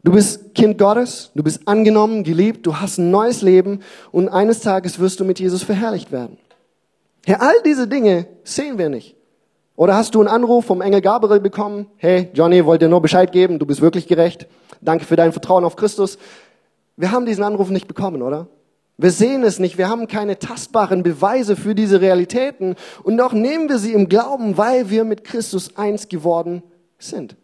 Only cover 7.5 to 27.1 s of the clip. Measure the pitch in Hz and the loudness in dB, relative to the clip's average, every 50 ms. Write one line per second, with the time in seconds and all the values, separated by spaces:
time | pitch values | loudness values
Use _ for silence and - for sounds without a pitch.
7.5 | 392 466 466 302 302 262 247 202 262 285 233 208 185 170 175 - - _ _ - | 4 4 4 2 0 0 -2 -2 -2 2 2 2 2 2 -2 -8 -18 _ _ -10
8.5 | - - 285 294 262 202 170 151 139 113 - - _ _ _ _ _ _ _ _ | -8 -8 -8 -6 -6 -4 -4 -4 -4 -8 -12 -16 _ _ _ _ _ _ _ _
9.5 | _ _ _ _ _ - 165 190 190 214 226 220 - 226 208 208 220 233 247 226 | _ _ _ _ _ 2 2 4 4 2 0 2 2 2 2 4 2 0 2 4
10.5 | 240 240 233 - 185 180 185 202 196 196 170 190 220 240 220 202 208 208 196 202 | 2 2 2 0 -4 -2 0 0 0 2 2 2 2 2 2 2 2 2 2 0
11.5 | 202 208 214 208 208 202 202 _ _ _ - 170 185 180 180 175 - - 160 170 | -4 -4 -8 -6 -8 -12 -14 _ _ _ 0 2 2 2 0 -2 0 2 2 4
12.5 | 180 180 165 156 165 165 165 160 175 180 156 156 180 180 185 185 - 185 185 180 | 4 4 4 4 2 4 4 4 4 2 2 2 4 2 2 4 2 2 2 2
13.5 | 175 151 147 139 143 139 151 165 160 185 165 - 175 160 165 170 - - - _ | 0 -4 -4 -4 -2 2 2 0 0 0 -2 -2 0 2 2 0 -2 -8 -20 _
14.5 | _ _ _ _ - _ - 160 160 165 151 - 165 170 170 165 160 - - - | _ _ _ _ -20 _ -4 -4 -4 -4 -2 0 2 2 2 2 0 -4 -2 0
15.5 | 185 185 175 170 165 - 214 208 - - 196 190 - _ - - - - _ _ | 2 2 2 -2 -4 -2 -4 -4 -2 -2 -4 -4 -4 _ -20 -20 -20 -20 _ _
16.5 | _ _ _ _ _ _ _ _ _ - 165 185 220 247 247 233 214 190 202 208 | _ _ _ _ _ _ _ _ _ -6 -4 -2 -2 -2 -2 -2 -4 -2 -2 -4
17.5 | 208 196 196 185 196 180 - - 180 - 190 190 165 135 120 131 147 156 175 - | -2 -2 -2 -2 -2 -6 -6 -8 -10 -8 -6 -6 -6 -6 -6 -6 -6 -8 -10 -16
18.5 | _ _ _ _ _ _ _ _ _ - 147 180 170 - 208 247 269 269 247 214 | _ _ _ _ _ _ _ _ _ 0 2 2 4 4 0 0 2 0 0 0
19.5 | 180 185 185 175 - 180 180 190 226 233 226 220 - 214 208 208 190 - - - | 0 0 -4 -4 -2 -2 -2 -2 -2 -6 -8 -8 -6 -6 -4 -6 -6 -8 -10 -14
20.5 | 226 - - - - - 202 180 190 180 175 170 160 135 185 202 240 262 240 202 | -12 -14 -16 -4 -2 -2 0 0 -2 0 0 -2 -2 0 -2 0 0 -2 0 -2
21.5 | 202 160 - 202 214 202 214 202 196 185 185 190 185 180 180 175 - 247 262 285 | -2 -2 -2 -4 -2 -2 2 2 2 4 4 4 2 2 0 -2 -4 -4 -4 -4
22.5 | 277 _ 190 185 180 - - - - - - 196 220 233 247 254 233 208 220 262 | -6 _ -6 -6 -6 -8 -14 -20 -20 -8 -4 -2 0 0 0 0 0 -2 -2 -2
23.5 | 311 330 320 285 277 233 196 226 226 208 196 165 190 220 240 254 277 247 226 208 | -2 -4 -4 -2 -2 -2 -2 0 0 0 2 4 2 0 0 -2 -6 -6 -4 -4
24.5 | 185 160 208 240 254 254 240 190 208 220 226 220 208 214 _ - - 233 226 - | -2 0 0 2 0 0 0 0 -2 -2 -2 -2 -4 -8 _ -10 -8 -8 -8 -6
25.5 | 202 185 - - _ - 208 208 208 208 - _ 185 165 147 175 170 165 165 170 | -6 -8 -8 -8 _ -6 -4 -4 -4 -6 -8 _ -10 -4 -2 -2 -2 -2 -2 -6
26.5 | 175 175 175 _ _ _ _ _ _ _ - - | -8 -10 -12 _ _ _ _ _ _ _ -18 -14